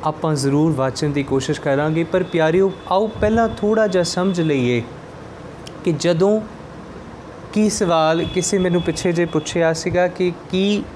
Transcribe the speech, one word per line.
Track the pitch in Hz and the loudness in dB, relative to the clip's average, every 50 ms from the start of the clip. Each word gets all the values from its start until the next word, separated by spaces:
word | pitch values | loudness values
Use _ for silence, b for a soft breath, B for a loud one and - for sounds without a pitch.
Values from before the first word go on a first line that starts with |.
| - | -2
ਆਪਾਂ | 156 151 - - 160 156 | -4 -4 -2 -2 0 0
ਜ਼ਰੂਰ | 139 135 139 135 147 156 165 | 2 2 2 2 4 4 2
ਵਾਚਣ | 151 131 131 131 123 - 156 147 | 2 2 0 -2 0 -2 -2 -2
ਦੀ | 139 147 | 0 -2
ਕੋਸ਼ਿਸ਼ | 135 - 139 135 131 - 151 - | -2 0 0 0 0 0 -4 -2
ਕਰਾਂਗੇ, | - 151 139 139 147 156 160 165 170 | 0 0 0 2 2 0 0 0 -2
ਪਰ | 160 - 185 | 0 0 0
ਪਿਆਰਿਓ, | 185 180 - 165 160 156 165 185 190 196 190 - - - | 0 0 0 2 2 4 4 4 2 2 0 -4 -4 0
ਆਓ | 185 190 220 | 0 2 2
ਪਹਿਲਾਂ | 214 220 - - 208 220 226 233 220 | 0 -2 0 0 2 2 2 2 0
ਥੋੜ੍ਹਾ | 220 - - 208 220 220 220 | 0 -2 0 2 2 2 2
ਜਿਹਾ | 208 180 185 175 | 2 2 0 0
ਸਮਝ | 165 - 180 180 196 190 175 | 0 0 0 0 0 2 2
ਲਈਏ | 165 160 147 135 123 120 123 117 113 - - - - - - - - - - - - - - - - - - - - | 2 2 2 2 2 2 2 0 -2 -4 -12 -16 -16 -16 -16 -16 -16 -16 -16 -16 -16 -16 -16 -16 -16 -16 -16 -4 -2
ਕਿ | 180 | -2
ਜਦੋਂ | 160 139 - 175 175 165 185 202 214 220 214 - - - - - - - - - - - - - - - - - - - - - | -2 0 2 0 2 4 4 4 4 2 0 -6 -14 -16 -16 -16 -16 -16 -16 -16 -16 -16 -14 -14 -16 -16 -16 -16 -16 -16 -16 -4
ਕੀ | - 208 214 214 | 0 2 2 2
ਸਵਾਲ | 208 - 214 170 170 160 156 156 160 170 175 | 2 2 2 2 4 4 4 4 2 2 0
ਕਿਸੇ | 170 - 180 165 - - 196 | 0 -2 -2 -2 0 0 2
ਮੈਨੂੰ | 180 180 175 180 | 2 2 2 2
ਪਿੱਛੇ | 170 - 156 160 - 185 | 2 0 -2 0 0 0
ਜੇ | 170 170 175 | 2 2 0
ਪੁੱਛਿਆ | 165 - 160 156 - - 175 165 160 | 0 0 -2 -2 0 0 2 2 2
ਸੀਗਾ | 165 165 - 185 165 180 180 180 | 0 0 -2 -2 0 2 0 0
ਕਿ | 180 - 185 180 170 - - - | 0 0 -2 -2 -2 -4 -8 -4
ਕੀ | - 185 190 202 208 202 - - - | 0 2 2 2 2 0 -2 -6 -10